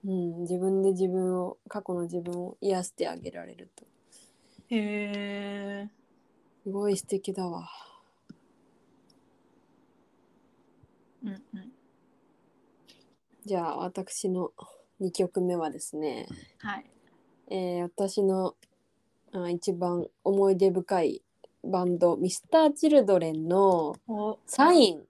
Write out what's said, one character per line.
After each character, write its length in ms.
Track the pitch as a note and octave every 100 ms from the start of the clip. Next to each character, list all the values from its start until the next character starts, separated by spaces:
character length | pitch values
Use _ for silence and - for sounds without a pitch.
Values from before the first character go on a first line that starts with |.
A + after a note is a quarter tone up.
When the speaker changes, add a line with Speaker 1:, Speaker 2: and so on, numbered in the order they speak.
Speaker 1:
そ 80 | G3+
う 0 |
な 160 | F#3+ F3
ん 40 |
だ。 40 | E3+
Speaker 2:
う 20 |
ん、 20 |
自 180 | F3 F3+
分 240 | F#3+ F#3+
で 100 | G3
自 160 | F#3 F#3
分 300 | F#3 F#3 F#3
を、 160 | F3+ - -
過 140 | G#3
去 100 | G3+
の 120 | F3+
自 180 | E3+ F3
分 120 | F3
を 220 | F3 F3+ -
癒 200 | G3 F#3
し 60 | F3+
て 140 | - -
あ 100 | -
げ 140 | F2+
ら 140 | E3
れ 100 | E2+
る 160 | - - -
と。 80 | - _ _ - _ _ _ - -
Speaker 1:
へ 1160 | A3+ G#3 G#3 G#3 G3+ G3+ G3+ G3+ G3+ G3+ G3+ G3+
ー。 20 | _ _ _ _ _ _ _
Speaker 2:
す 80 | -
ご 180 | G3 G#3
い 80 | G3
素 100 | -
敵 280 | G3 G3
だ 120 | F#3+ F#3
わ。 220 | E3+ E3+ - - - _ _ _ - _ _ _ _ _ _ _ _ _ _ _ _ _ _ _ _ _ _ _ _ _ _ _ _ _ _ _ _
Speaker 1:
う 40 | A3
ん 20 |
う 40 |
ん。 400 | G3 - G3 G3+ - _ _ _ _ _ _ _ _ _ _ _ _ _ _ _ _
Speaker 2:
じ 100 | G3+
ゃ 180 | F#3 E3+
あ、 40 | -
私 540 | F#3 F#3 F#3+ - F#3+
の 220 | F#3 F3+ _ - - _ _
二 140 | F#3+
曲 300 | F3 F#3 F#3+
目 140 | F3+ F3
は 140 | D#3+
で 80 | C#3
す 180 | - D3+
ね。 280 | D3+ A#2 - - - _
Speaker 1:
は 180 | A3 G3
い。 80 | - _ _ _ _ _ -
Speaker 2:
え 300 | G3 F3+ F3
ー、 20 |
私 400 | F3 - G3 G3
の、 320 | G3 F#3+ F#3 - _ _ _ _ _ _ _
あ、 180 | F#3+ F3
一 220 | F3 -
番 340 | F3 F3+ F3 E3 _
思 260 | - G3 G3
い 60 | F#3+
出 140 | F#3+
深 320 | F#3 F3 F#3+
い 200 | D#3+ - _ _ - _
バ 220 | - F#3
ン 140 | F3+ F3
ド、 180 | F3 E3+
ミ 140 | F3+
ス 180 | - _
タ 120 | D#4+
ー 120 | D#4
チ 160 | D4 D#4
ル 160 | D4
ド 140 | G3+ F#3+
レ 140 | E3
ン 160 | D#3 D#3+
の 480 | F3+ G3 F3 D3+ - -
Speaker 1:
お。 300 | G#3+ G#3 G#3+ -
Speaker 2:
サ 260 | - D4
イ 200 | F4 A3+
ン。 120 | D#3+ -